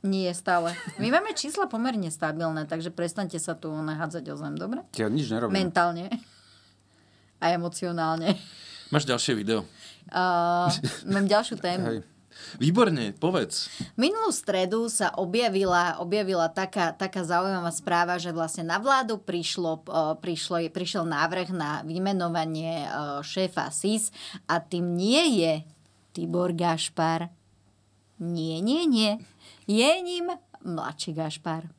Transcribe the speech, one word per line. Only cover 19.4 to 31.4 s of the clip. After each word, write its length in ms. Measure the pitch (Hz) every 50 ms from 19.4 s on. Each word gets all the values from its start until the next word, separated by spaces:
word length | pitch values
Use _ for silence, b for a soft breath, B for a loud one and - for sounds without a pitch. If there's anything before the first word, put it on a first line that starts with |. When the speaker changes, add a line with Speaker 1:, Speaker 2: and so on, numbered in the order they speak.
| 165 - - - 175 165 160 156
Speaker 1:
e, 100 | 156 - 156 160 156 156 160
prišlo, 460 | 156 - 180 170 156 - - 185 170 170
prišiel 340 | 160 - 190 180 170 - 202 165
návrh 460 | 165 165 143 156 170 180 185 180 165
na 300 | 185 175 151 147 151 135 -
vymenovanie, 920 | 156 165 180 190 196 196 185 175 170 165 170 160 160 160 156 160 165 165 160
e, 80 | 143 - - 143 151 143 139 143
šéfa 500 | 151 - - 190 185 180 - 165 - 135
sis 440 | - - - 202 214 214 208 - B B B B B 185 B
a 140 | - 165 170
tým 260 | 165 - - 175 175 175
nie 300 | 175 175 185 214 247 302 349 320 247
je 180 | 202 165 160 156 156 156 - - _ _ _ _ _ _ _
Tibor 380 | _ 180 170 170 170 175 180 180
Gašpar. 840 | 175 165 175 170 165 160 - - _ - 165 160 165 165 170 175 - _ _ _ _ _ _ _ _ _ _ _ _ _ _ _ _
Nie, 400 | - 165 170 170 170 160 165 160 160
nie, 260 | 185 220 269 330 349
nie. 320 | 320 254 220 220 214 208 226 B B B B B B B B B
Je 260 | - 202 220 240 285 330 381
ním 300 | 359 349 359 349 339 349 349 - _ _ - -
mladší 520 | - 185 170 160 - 123 151 - - -
Gašpar. 580 | 156 156 160 156 151 -